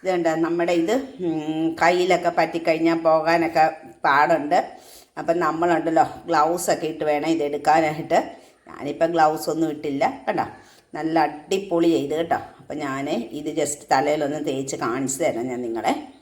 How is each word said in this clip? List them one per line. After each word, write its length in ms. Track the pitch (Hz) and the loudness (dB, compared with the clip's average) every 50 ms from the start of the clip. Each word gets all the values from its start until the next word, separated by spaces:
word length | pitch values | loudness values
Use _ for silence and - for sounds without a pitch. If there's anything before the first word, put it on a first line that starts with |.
ഇത് 80 | - 185 185 | -2 -2 -2
കണ്ട 140 | 175 170 165 160 160 165 | 0 0 0 0 0 0
നമ്മുടെ 280 | 165 170 175 170 170 175 170 165 | 0 0 0 0 2 2 0 2
ഇത്, 120 | 180 214 269 262 - - 170 180 | 0 0 -2 -2 -6 -10 -6 -4
ഉം, 360 | 170 160 156 151 156 156 156 165 160 165 - | -4 -2 -2 -4 -4 -4 -2 -2 -2 0 2
കയ്യിലൊക്കെ 500 | 170 170 180 180 180 185 180 170 175 170 165 - | 2 2 4 4 2 2 2 2 2 0 0 0
പറ്റിക്കഴിഞ്ഞാൽ 600 | 165 165 - 170 165 180 160 160 165 165 165 165 160 | 0 0 0 -4 0 0 0 2 2 2 0 2 4
പോകാനൊക്കെ 580 | 165 156 160 156 160 165 170 165 156 - 165 156 160 - - - - - _ _ | 4 4 4 4 2 2 2 2 0 2 4 2 2 2 -4 -16 -20 -20 _ _
പാടുണ്ട്. 520 | 160 139 143 151 165 170 156 139 147 165 190 233 - - - - - - - - _ _ - | 2 4 6 6 6 4 2 2 2 0 0 0 -2 -8 -18 -20 -20 -20 -20 -20 _ _ -10
അപ്പം 160 | 151 - 165 175 170 | -4 -2 -2 0 0
നമ്മളുണ്ടല്ലോ 600 | 151 160 160 170 175 170 156 - 165 160 160 147 - - - - - | 0 0 0 0 2 0 0 0 0 2 2 2 2 0 -12 -6 0
ഗ്ലൗസൊക്കെ 580 | 165 156 147 160 170 175 - - 170 - - 156 160 | 2 2 4 2 2 -2 0 0 -2 0 -2 -6 -6
ഇട്ട് 120 | - 160 151 | -4 -2 0
വേണം 180 | 147 147 147 160 165 | 0 0 0 0 0
ഇതെടുക്കാനായിട്ട്. 840 | 160 147 147 143 147 143 151 151 165 160 151 156 156 160 - 160 196 302 - - - - - _ _ _ - | 0 0 -2 -4 -2 2 4 4 4 4 2 -2 -4 -4 0 0 0 0 0 -10 -18 -20 -20 _ _ _ -20
ഞാനിപ്പം 420 | - - 120 143 143 - 165 165 175 | -18 -12 -10 -10 -2 -2 -2 0 2
ഗ്ലൗസ് 320 | 165 160 156 156 156 156 - 156 | 4 4 4 2 0 -4 -4 -2
ഒന്നും 180 | 160 165 156 147 | 0 0 -2 -2
ഇട്ടില്ല. 300 | 151 - 151 139 139 156 - - - - | -6 -6 -6 -2 0 0 -2 -2 -4 -6
കണ്ട 140 | - 160 160 117 - - - - - - - _ _ - 156 | -4 -4 -4 -4 -6 -8 -18 -20 -20 -20 -20 _ _ -12 -6
നല്ല 200 | 160 160 160 165 151 147 | -4 0 2 2 2 0
അടിപൊളി 600 | 151 - - - 196 190 190 - 170 170 170 170 165 | -2 -8 -8 -4 -4 -4 -4 -2 0 2 2 4 2
ചെയ്ത് 180 | 139 135 143 151 156 | 2 0 -2 -2 -4
കേട്ടോ. 200 | 170 165 - 107 - - - - | -2 -2 -2 -4 -4 -10 -20 -20
അപ്പം 160 | - _ - 147 151 | -16 _ -10 -8 -6
ഞാൻ 220 | 139 135 135 139 147 156 120 117 - - 147 | -6 -6 -6 -4 -4 -4 -6 -6 -8 -10 -10
ഇത് 120 | 151 156 151 160 | -8 -2 0 0
just 200 | 147 143 - - - - 139 | 0 0 -2 -8 -2 2 2
തലയിലൊന്ന് 480 | 135 143 147 151 151 151 139 147 156 147 165 | 4 4 2 2 2 0 -2 -2 -2 -2 -4
തേച്ച് 260 | 135 135 135 135 - - 147 | -2 -2 -4 -6 -6 -4 -4
കാണിച്ചു 340 | 120 117 131 139 127 - - 165 | -4 -2 -2 -2 -2 -2 0 0
തരാം 240 | 147 110 113 120 131 123 | 0 0 0 -4 -4 -4
ഞാൻ 100 | 120 123 117 | -6 -4 -4
നിങ്ങളെ. 260 | 113 113 107 139 269 - - - - - | -6 -2 0 0 -2 -2 -4 -14 -20 -20